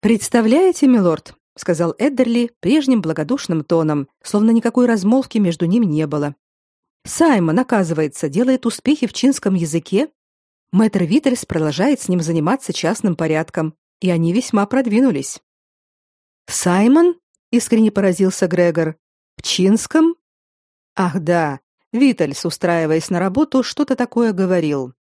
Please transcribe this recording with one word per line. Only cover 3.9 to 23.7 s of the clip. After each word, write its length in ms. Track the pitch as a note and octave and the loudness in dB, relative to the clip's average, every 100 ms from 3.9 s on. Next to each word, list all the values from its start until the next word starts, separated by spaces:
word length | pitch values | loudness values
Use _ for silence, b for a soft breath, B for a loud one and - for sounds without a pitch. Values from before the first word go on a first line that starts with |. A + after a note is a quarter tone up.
| D3 C#3 _ | -2 -4 _
словно 280 | - G#3 G#3+ | -4 0 4
никакой 360 | A#3 A#3 A#3 B3 | 2 2 0 2
размолвки 520 | A3 F#3 B3+ B3+ A3+ | 2 2 0 0 0
между 280 | F#3+ E3 E3+ | 0 0 0
ним 180 | G#3+ | 0
не 220 | G#3+ D3+ D#3 | 0 0 -2
было. 280 | D3+ D3 C#3+ _ _ _ _ _ _ | -4 -6 -8 _ _ _ _ _ _
"Саймон, 540 | - - E4 A#3 E3+ E3 | -12 0 2 4 2 0
оказывается, 720 | B3+ A3+ F3 D#3+ D#3 - D#3 | 0 0 0 -2 -4 -4 -4
делает 380 | D3 B3 B3+ A#3 | -2 0 0 -2
успехи 400 | - - D4 A3 | -4 -2 -2 -2
в 60 | |
чинском 420 | - B3+ C4+ G3+ | 0 0 0 0
языке. 560 | F#3+ E3 D#3+ - F#3+ D#4 _ _ _ _ _ _ | -2 0 -4 -2 -2 -2 _ _ _ _ _ _
Мэтр 320 | F3+ A3 G3+ | 2 2 2
Витальс 400 | E3+ A#3+ C#4+ B3 - | 0 2 2 -2 -4
продолжает 540 | E3 D#3 D3 A3+ C#4+ | -2 -2 0 0 0
с 80 | - | 0
ним 120 | F3+ | -2
заниматься 520 | D#3+ E3 D#3 C4+ - | 0 -2 0 -2 -4
частным 420 | E3+ E3 G#3+ G#3 | -4 -4 -2 -4
порядком, 600 | E3 D#3+ D#3 D#3+ - D#3 - _ _ | -2 -2 -2 -4 -6 -6 -8 _ _
и 100 | F#3 | -2
они 220 | E3+ E3 | 0 0
весьма 340 | F#3+ B3+ G#3+ G3+ | -2 0 -2 0
продвинулись". 760 | C4 B3 G#3 C4+ D3+ C#3 - _ _ _ _ _ _ _ _ _ _ - | 0 0 2 2 0 -6 -12 _ _ _ _ _ _ _ _ _ _ -10
"Саймон?" 720 | - F3+ F3+ A3 C#4+ F4 E4+ _ _ _ | -4 0 2 4 4 4 0 _ _ _
искренне 400 | A#3+ - A3 A3 | -2 0 2 2
поразился 560 | G#3 G3 F3+ F#3+ - F#3 | 2 0 2 0 0 -2
Грегор. 480 | F3 F3 E3 D#3+ D#3+ _ _ _ _ | 2 0 0 -4 -6 _ _ _ _
"В 60 | |
чинском?" 760 | - - F#3 A3 - D#4+ D#4+ E4+ _ _ _ _ _ _ _ - | -6 0 2 2 2 2 2 0 _ _ _ _ _ _ _ -4
"Ах 240 | F3+ E3 | -2 -2
да, 400 | D#3 F3 D#3 C3+ _ _ _ | 0 0 0 -6 _ _ _
Витальс, 520 | A3+ C#4 A#3 D3+ C#3 | 2 2 2 -2 -4
устраиваясь 680 | F3 - F3 E3+ D#3 D#3+ D#3 | -8 -4 -2 0 0 -2 -2
на 80 | F3 | -2
работу, 420 | F#3+ G3 D4 C4 | -2 -2 0 0
что-то 340 | - | -2